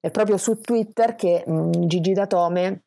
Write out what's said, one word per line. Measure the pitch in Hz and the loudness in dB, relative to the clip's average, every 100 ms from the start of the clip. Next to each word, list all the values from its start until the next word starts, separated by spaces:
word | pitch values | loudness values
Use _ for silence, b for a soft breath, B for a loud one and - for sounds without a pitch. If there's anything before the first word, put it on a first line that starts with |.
è | - | -4
proprio | - 214 202 | 0 2 2
su | - 220 | 0 -4
Twitter | - 233 220 - 233 | -2 -2 -2 0 0
che, | 233 185 175 - | 0 0 0 0
mm, | 160 165 170 175 | -2 0 0 0
Gigi | 175 170 | 0 0
Datome | 190 196 185 170 180 185 190 | 0 0 0 0 0 -2 -4